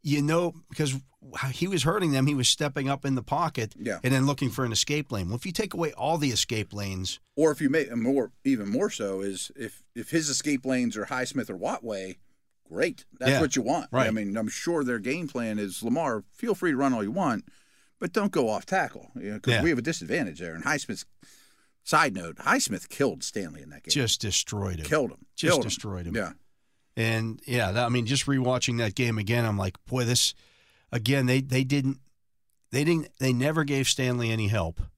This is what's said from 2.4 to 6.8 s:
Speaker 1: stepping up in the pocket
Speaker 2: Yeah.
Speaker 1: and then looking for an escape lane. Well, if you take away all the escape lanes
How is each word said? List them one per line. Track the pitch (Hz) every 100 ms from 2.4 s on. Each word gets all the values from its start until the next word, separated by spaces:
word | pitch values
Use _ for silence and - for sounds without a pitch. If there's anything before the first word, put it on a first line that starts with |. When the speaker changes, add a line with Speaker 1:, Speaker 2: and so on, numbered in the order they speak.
| 120
Speaker 1:
stepping | - 147 147 135
up | 139
in | 139 131
the |
pocket | - 147 165 - 110 -
Speaker 2:
Yeah. | 120 90
Speaker 1:
and | 123
then | 135
looking | 135 135 131
for | 104
an | 123
escape | 107 - 151 143
lane. | 104 90
Well, | 120
if |
you | 185
take | 175 208
away | 170 160
all | - 135 165
the | 143
escape | 107 - 110 101
lanes | 101